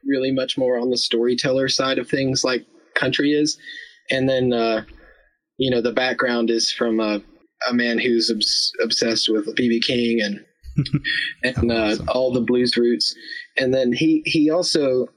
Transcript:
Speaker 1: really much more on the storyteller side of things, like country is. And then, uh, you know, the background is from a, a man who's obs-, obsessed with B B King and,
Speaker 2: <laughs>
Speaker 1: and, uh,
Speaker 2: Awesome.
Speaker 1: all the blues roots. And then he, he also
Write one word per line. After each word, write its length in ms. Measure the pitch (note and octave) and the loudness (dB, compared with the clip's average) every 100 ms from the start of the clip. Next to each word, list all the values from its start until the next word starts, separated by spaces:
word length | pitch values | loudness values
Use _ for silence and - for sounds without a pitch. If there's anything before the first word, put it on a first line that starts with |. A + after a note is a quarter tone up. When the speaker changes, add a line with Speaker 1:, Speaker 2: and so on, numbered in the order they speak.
| C#3 | -2
Speaker 1:
really 240 | C3+ C3 | 0 0
much 260 | C3+ C3 - | 0 -2 0
more 200 | B2+ B2 | 0 2
on 120 | B2 | 0
the 80 | A#2+ | 0
storyteller 680 | - A#2 A#2+ B2 C#3+ C3 C3+ | 0 2 2 2 0 0 0
side 300 | - C3+ C3 | 0 0 0
of 100 | B2 | -2
things, 360 | C#3 C3+ B2+ | -2 0 0
like 220 | C3+ B2 - - _ | 0 -2 -6 -20 _
country 380 | - C3 C3 D3 | -4 -2 0 0
is. 240 | D3 D3+ - - - - - - | 2 0 -2 -12 -18 -18 -20 -6
And 200 | C3 C3 | -2 0
then, 240 | C3 B2+ | 0 0
uh, 320 | A#2+ A2+ A2 A2 - - _ _ _ _ - | 2 0 -2 -4 -20 -20 _ _ _ _ -4
you 100 | C3 | 0
know, 100 | B2 | 0
the 100 | A#2 | 0
background 560 | A2 B2+ B2 B2+ A#2+ A2+ | 0 -2 0 0 2 2
is 220 | A2+ A2+ | 2 0
from 300 | - A#2+ A2 | 0 0 0
a, 200 | A2 G#2 - - _ _ - | 0 -2 -6 -20 _ _ -2
a 60 | |
man 240 | A#2+ A#2+ A#2 | 0 0 0
who's 320 | B2+ A#2 A2 | 0 0 0
obs-, 400 | G#2+ - - - - | 0 0 0 -2 -2
obsessed 480 | A#2 - A#2+ A2 - | -2 0 0 0 0
with 240 | G#2+ G#2 A2+ | 0 -2 -2
B 120 | B2 | 0
B 120 | A#2 | 2
King 400 | - B2 A#2 A#2 | 0 0 0 0
and, 240 | G#2 G2+ - _ - - C3+ C#3+ - - - - | -2 -6 -12 _ -6 -4 -2 -2 -2 -4 -4 -4
Speaker 2:
<laughs> 140 | B2 B2+ | -4 0
Speaker 1:
and, 160 | A#2+ | 0
uh, 20 | A#2 G#2+ | 2 0
Speaker 2:
Awesome. 160 | G#2+ - | -2 -2
Speaker 1:
all 220 | B2+ B2+ | 0 0
the 80 | B2+ | 0
blues 360 | A2+ B2 B2 B2 | 2 2 2 2
roots. 400 | A#2+ A2+ - - - - - - | 2 2 -2 -6 -14 -14 -8 -4
And 180 | C3 | 0
then 180 | C3 B2+ | 0 0
he, 300 | B2 D#3+ D#3 - | 2 2 2 0
he 220 | E3 D3+ | 2 2
also 580 | E3+ E3+ E3 C#3 B2+ A#2+ | 2 0 0 2 0 -2